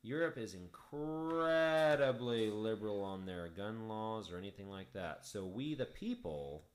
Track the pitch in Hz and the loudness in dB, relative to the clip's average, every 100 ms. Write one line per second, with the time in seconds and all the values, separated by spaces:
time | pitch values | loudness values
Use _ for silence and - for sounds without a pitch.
0 | 113 147 165 127 110 92 87 - - 147 | -2 0 0 0 -6 -6 -12 -16 -10 -4
1 | 151 156 160 165 165 160 160 156 156 143 | -2 -2 0 2 4 6 6 6 6 8
2 | 135 120 120 117 110 104 110 107 107 101 | 6 4 2 4 4 2 0 0 0 0
3 | 98 95 92 90 85 82 104 113 110 110 | -2 -4 -4 -6 -6 -6 -6 -4 -4 -4
4 | 110 110 90 87 98 98 98 98 95 98 | -2 -2 -4 -8 -8 -10 -10 -10 -8 -6
5 | 87 - - 104 92 101 147 139 - - | -6 -6 -8 -6 -4 -4 -4 -4 -4 -4
6 | 220 240 - 73 71 76 - | -6 -4 -4 -4 -6 -10 -14